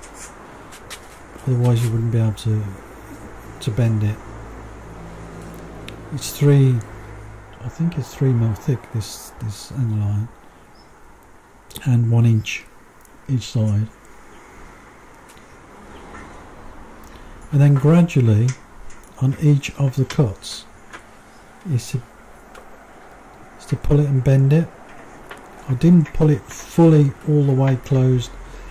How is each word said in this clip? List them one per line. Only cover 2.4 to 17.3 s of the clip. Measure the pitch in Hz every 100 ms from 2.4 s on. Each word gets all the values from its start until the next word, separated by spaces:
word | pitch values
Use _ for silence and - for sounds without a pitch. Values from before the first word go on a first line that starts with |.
| 113 107 101 95 - - - - - - - -
to | -
bend | 107 113 107
it. | 107 - - - - - - - - - - - - - - - - - - - -
It's | 139 - -
three, | 143 139 131 120 - - - - - - - -
I | 123
think | - 170 147
it's | 120
three | - 135
mil | 117 113
thick, | 104 - 120 -
this, | 113 - - - -
this | 110 101 -
angle | 135 117 107
iron, | 104 104 117 - - - - - - - - - - - _ - - - 135
and | 120 113
one | 117 117
inch | 110 104 - - - - - - - -
each | 127
side. | - 117 107 104 110 - - - - - - - - - - - - - - - - - - - - - - - - - - - - - - - - - -